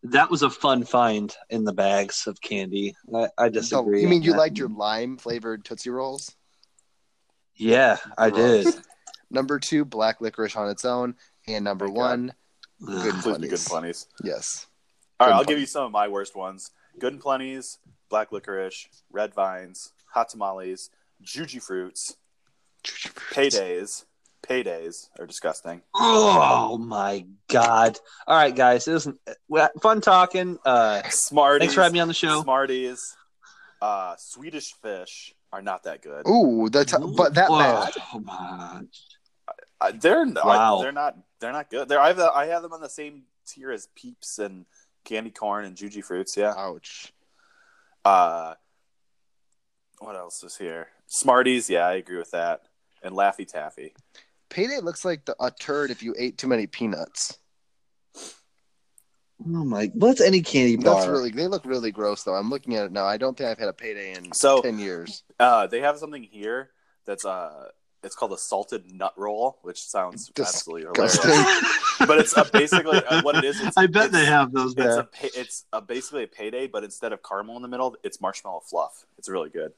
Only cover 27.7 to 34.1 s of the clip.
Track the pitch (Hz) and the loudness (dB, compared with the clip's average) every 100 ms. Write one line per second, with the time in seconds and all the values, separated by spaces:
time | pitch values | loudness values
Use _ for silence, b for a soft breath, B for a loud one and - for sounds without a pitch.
27.7 | 113 113 110 B B B 160 147 123 127 | 6 4 2 B B B 4 4 6 4
28.7 | 123 156 165 151 - - 110 _ 156 147 | 4 2 -2 -4 -12 -16 -20 _ 2 2
29.7 | - 220 220 214 185 180 185 185 175 135 | 2 2 4 6 6 6 2 -4 -4 2
30.7 | 123 110 101 - - - 147 139 143 165 | 4 4 0 -2 -4 0 4 6 6 4
31.7 | 180 175 170 165 165 165 151 156 131 135 | 4 4 4 -2 -2 0 0 2 0 0
32.7 | 127 127 127 - - _ _ b b b | -2 -4 -8 -16 -18 _ _ b b b
33.7 | b 104 101 92 | b -4 -4 -6